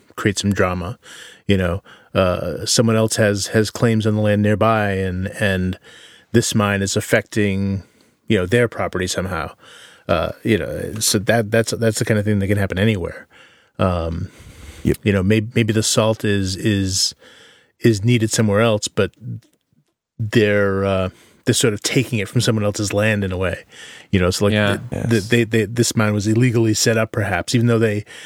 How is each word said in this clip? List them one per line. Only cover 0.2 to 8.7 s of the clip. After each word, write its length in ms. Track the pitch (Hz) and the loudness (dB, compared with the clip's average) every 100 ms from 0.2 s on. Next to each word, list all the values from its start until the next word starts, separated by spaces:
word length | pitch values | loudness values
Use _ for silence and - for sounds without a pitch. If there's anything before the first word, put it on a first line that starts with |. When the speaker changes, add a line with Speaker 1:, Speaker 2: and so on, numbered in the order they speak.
| 113 98 | -2 0
Speaker 1:
some 140 | 101 | 0
drama, 440 | 98 92 90 87 123 - - - - - | 0 0 -2 -6 -10 -16 -20 -20 -8 0
you 100 | 98 | 2
know? 240 | 90 92 - - _ | 2 -2 -8 -20 _
Uh, 540 | 95 92 90 - - - | 0 0 0 -4 -6 -2
someone 300 | - 113 110 | 0 2 2
else 180 | 110 - | 0 2
has, 300 | 107 104 - | 0 0 0
has 220 | 113 104 | 0 0
claims 340 | - 120 110 | 0 0 2
on 120 | 107 107 | 0 0
the 40 | |
land 220 | 107 104 | 2 2
nearby, 480 | 104 104 107 110 104 | 2 2 2 2 0
and, 380 | 95 95 90 95 - | -2 -2 -4 -6 -2
and 380 | 104 95 92 95 - - - - _ | 0 0 -2 -4 -12 -20 -20 -20 _
this 240 | 117 - 113 | 0 2 0
mine 260 | 104 98 | 0 0
is 140 | 98 - | -2 -4
affecting, 880 | - 113 - 113 104 98 98 98 - _ _ _ - | 0 0 0 0 0 0 -2 -2 -6 _ _ _ -2
you 100 | 107 | 0
know, 100 | 92 | 2
their 200 | 120 | 2
property 400 | 117 | 2